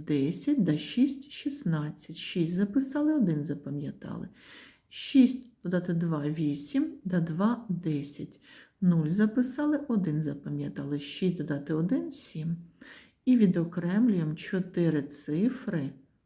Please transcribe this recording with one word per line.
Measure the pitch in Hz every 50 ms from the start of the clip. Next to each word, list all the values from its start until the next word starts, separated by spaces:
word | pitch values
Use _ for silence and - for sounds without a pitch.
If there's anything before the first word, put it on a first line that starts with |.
| -
десять, | - 151 139 135 151 175 - - 285 294 269 175
да | - 151
шість — | - - - - 240 269 269 - - - -
шістнадцять, | - - - 285 269 - - 175 160 151 151 147 - - - - 165
шість | - - - - 185 160 165 180
записали, | 185 208 202 - 269 269 - - 294 294 302 311
один | 294 214 170 156 147 143
запам'ятали. | 165 143 - - 139 143 143 143 135 139 - - - 113 113 - - - - - - - - - - - _ _ _
Шість | - - - - - 269 247 - - - - - _ _ -
додати | 175 180 175 175 - 170
два — | 165 170 165 160 147 143 147
вісім, | 156 160 156 147 143 - - - - 269 311 320 - - -
да | 180 185 170
два — | 165 165 156 170 202 226 240 240 - -
десять. | 175 165 - 160 151 143 139 - - - 147 - - - _ - - - - _ _ -
Нуль | 190 180 170 165 156
записали, | 156 175 208 214 214 214 254 247 254 - 302 294 294 302 277 285
один | - 233 202 180 160 147 156
запам'ятали. | 151 143 147 143 - 143 147 143 143 143 - 143 139 143 147 143
Шість | - - - - 190 180 165
додати | - 147 151 143 139 - - 156
один — | 156 165 190 262 330 339 320
сім. | - - - - - 160 156 165 170 - - - _ - - - - - - _ _ _ -
І | 254 254
відокремлюємо | 233 208 180 180 175 165 170 - 175 175 175 190 214 254 240 196 175 160 156 156
чотири | - - - 196 185 190 - - 175 170 160 151 147 135
цифри | 135 - - - - 151 170 214 247 247 - - 208 180 156 135 139 - - - _ _ _ _